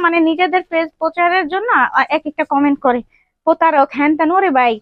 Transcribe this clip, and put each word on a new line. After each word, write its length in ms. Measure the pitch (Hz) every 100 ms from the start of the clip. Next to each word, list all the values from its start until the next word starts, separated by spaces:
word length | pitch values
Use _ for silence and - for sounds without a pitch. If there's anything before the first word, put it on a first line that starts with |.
| 349
মানে 120 | 339
নিজেদের 440 | 320 330 359 370 359
পেজ 160 | 330 320 -
প্রচারের 460 | 320 339 349 370 302
জন্য 220 | 370 466 339 247 -
আ-, 100 | 262
এক 140 | 302 302
একটা 180 | 311
কমেন্ট 340 | 302 277 285 285
করে, 200 | 254 240 - _ _ _ 320
"প্রতারক, 420 | 320 330 294 277
হ্যান 200 | 254 285 311
ত্যান।" 140 | 320
ওরে 180 | 381 381
ভাই, 220 | 254 247 220